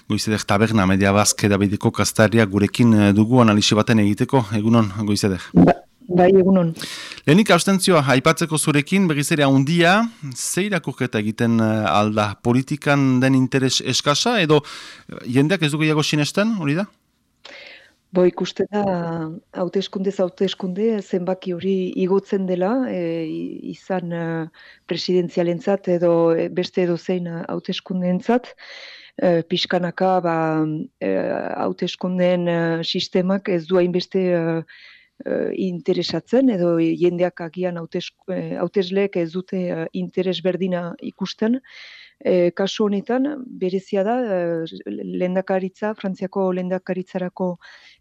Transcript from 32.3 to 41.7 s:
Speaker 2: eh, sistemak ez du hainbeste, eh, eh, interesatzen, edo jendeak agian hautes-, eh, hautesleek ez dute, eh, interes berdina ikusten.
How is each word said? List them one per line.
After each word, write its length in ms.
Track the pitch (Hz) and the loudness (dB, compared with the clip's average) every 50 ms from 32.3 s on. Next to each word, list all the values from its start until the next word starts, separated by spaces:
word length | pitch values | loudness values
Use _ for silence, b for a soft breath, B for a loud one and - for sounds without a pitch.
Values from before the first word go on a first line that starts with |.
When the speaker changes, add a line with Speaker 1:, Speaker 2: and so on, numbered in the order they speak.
| 180 180 175 175 | 2 2 0 0
Speaker 2:
eh, 340 | 170 170 170 165 165 165 165 | 0 0 0 0 -2 -2 -4
sistemak 640 | - - 190 170 - - 185 180 185 190 202 196 - | -4 -4 -4 -6 -2 -2 0 0 0 0 -2 -2 -2
ez 160 | 190 170 160 | -2 -2 -2
du 120 | 156 185 185 | 0 2 2
hainbeste, 440 | 175 180 175 180 175 - - 190 185 180 180 | 2 2 0 -2 -4 -2 -2 -2 0 2 0
eh, 280 | 170 165 165 165 165 160 B B B B B B B B B B _ - | 0 0 -2 -2 -4 -6 B B B B B B B B B B _ -8
eh, 260 | - - - - - - | -6 -4 -4 -4 -4 -4
interesatzen, 960 | - 202 185 180 170 147 - 180 175 170 - - 165 - _ - 247 277 262 | -4 -4 -4 -6 -6 -4 -2 -2 -2 -2 -4 -6 -8 -6 _ 0 2 2 2
edo 280 | 226 180 175 175 170 165 | 2 2 0 0 2 2
jendeak 600 | 165 165 165 151 170 180 175 170 180 180 - - | 2 0 0 2 0 0 2 0 -2 -2 -2 -6
agian 360 | 175 165 151 180 180 180 175 170 | -14 -12 -8 -6 -6 -6 -6 -6
hautes-, 320 | 165 160 - 180 170 - _ _ _ - | -10 -8 -8 -8 -10 -10 _ _ _ -8
eh, 280 | 185 180 170 160 170 - | -8 -8 -6 -8 -6 -6
hautesleek 580 | 180 175 - 208 190 180 190 196 202 196 202 | -6 -2 -2 -2 -2 0 0 -2 -2 0 -2
ez 140 | 185 170 165 160 | -4 -4 -4 -4
dute, 280 | 185 185 - - 190 180 175 | -8 -8 -6 -6 -6 -4 -4
eh, 160 | 175 165 165 - - | -4 -6 -6 -8 -6
interes 480 | 190 180 175 - - 180 190 180 165 165 | -8 -8 -6 -4 -4 -2 -2 -4 -2 -2
berdina 520 | 185 180 170 185 190 180 175 175 170 180 - | -2 -2 -2 -4 -4 -4 -4 -6 -8 -10 -10
ikusten. 600 | - 226 - _ 196 180 - - 220 220 240 262 B B | -12 -14 -10 _ -10 -10 -6 -4 -2 0 0 -2 B B